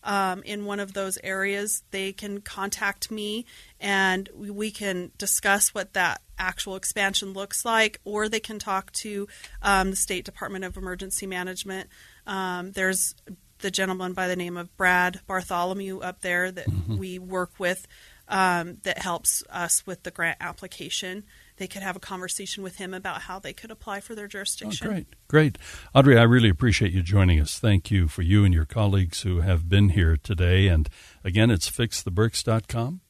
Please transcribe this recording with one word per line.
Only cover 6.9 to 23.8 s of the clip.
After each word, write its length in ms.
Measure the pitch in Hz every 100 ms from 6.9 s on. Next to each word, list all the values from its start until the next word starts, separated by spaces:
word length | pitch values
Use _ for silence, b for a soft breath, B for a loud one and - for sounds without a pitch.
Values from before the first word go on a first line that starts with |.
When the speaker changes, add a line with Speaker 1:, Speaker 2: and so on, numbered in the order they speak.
| - 196 202 196
Speaker 1:
looks 320 | 190 196 - 240
like, 340 | 226 214 214 -
or 200 | 208 214
they 140 | 220
can 180 | 220 214
talk 320 | 208 190 190
to, 360 | - 214 202 202 B B B
um, 300 | 202 196 190
the 60 | 190
State 280 | - 185
Department 400 | - - - 190
of 140 | 185 185
Emergency 480 | 185 180 190 - 196
Management. 640 | 185 180 185 196 190 185 b b b -
Um, 460 | 190 185 180 180
there's 420 | 196 185 190 - - - 185 _ _
the 120 | 202
gentleman 440 | 190 190 185 185
by 120 | 185 185
the 100 | 180
name 200 | 175 175
of 180 | 175 _
Brad 420 | 185 180 180 185 -
Bartholomew 720 | 190 180 180 175 190 196 190
up 220 | 180 185
there 280 | 185 175 185
that 160 | 185 -
Speaker 2:
Mm-hmm. 300 | 92 - 202
Speaker 1:
we 220 | 190 185
work 340 | 185 185 180 _
with, 280 | 180 185 - b b b _
um, 520 | 190 185 175 170 -
that 180 | - -
helps 400 | 185 170 - - -
us 360 | - 170 - -
with 180 | 180
the 60 | -
grant 280 | - 165 -
application. 840 | 170 165 190 - 165 - 190 190 202 b b _
They 100 | 185
could 160 | 196
have 140 | 190 185
a 40 |
conversation 640 | - 185 180 - 196 -
with 140 | 190 -
him 180 | 185
about 280 | 185 190 165
how 160 | - 185
they 140 | 156
could 180 | - 226
apply 300 | 220